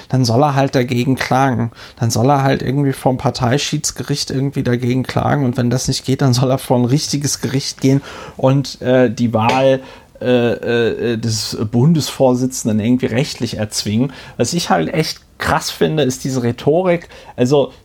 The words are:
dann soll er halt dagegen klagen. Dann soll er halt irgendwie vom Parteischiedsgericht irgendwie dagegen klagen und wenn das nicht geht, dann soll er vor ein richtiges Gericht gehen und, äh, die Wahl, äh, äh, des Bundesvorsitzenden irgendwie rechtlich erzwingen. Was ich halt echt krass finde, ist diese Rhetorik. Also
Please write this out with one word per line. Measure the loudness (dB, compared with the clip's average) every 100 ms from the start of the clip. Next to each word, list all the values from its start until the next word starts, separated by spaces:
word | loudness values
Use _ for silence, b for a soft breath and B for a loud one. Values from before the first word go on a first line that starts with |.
| -4
dann | 0
soll | 2 4
er | 2
halt | 2 0 0
dagegen | 0 0 0 -2
klagen. | 0 0 2 0 -4 B B -4
Dann | -2
soll | 2 2
er | 2
halt | 2 0
irgendwie | -2 0 0
vom | 0 -2 0
Parteischiedsgericht | -2 0 0 0 0 -4 -4 -6 -6 -4 -4
irgendwie | -4 -2 -2
dagegen | -2 0 0 -2
klagen | 0 0 0 2
und | 0 0
wenn | 0
das | 0 -2
nicht | -4
geht, | -2 0
dann | 2
soll | 2 2
er | 0
vor | 0 2
ein |
richtiges | 2 0 0 -4 -4 -4
Gericht | -4 -4 -4 -2
gehen | 2 2 B B B -2
und, | 0 2 -2 -4
äh, | 0 4 4
die | 2 0
Wahl, | 2 2 4 2 2 B B B -6
äh, | 0 2 2 0 0 0 0 0 -2
äh, | -2
des | -2 -4 -4 -6 -2
Bundesvorsitzenden | 2 4 4 0 2 2 2 -2 -2 -2 0
irgendwie | 2 2 0
rechtlich | -2 -2 -4 -6 -4
erzwingen. | -6 -6 -2 -2 -2 B B -4
Was | -2
ich | -2 0
halt | 0 0
echt | -2 -4 -8 _ -8
krass | -2 -2 -4
finde, | -2 0 2
ist | 0 -2
diese | -4 -2
Rhetorik. | -2 0 2 2 2 0 -4 B B -2
Also | 2 2 2 B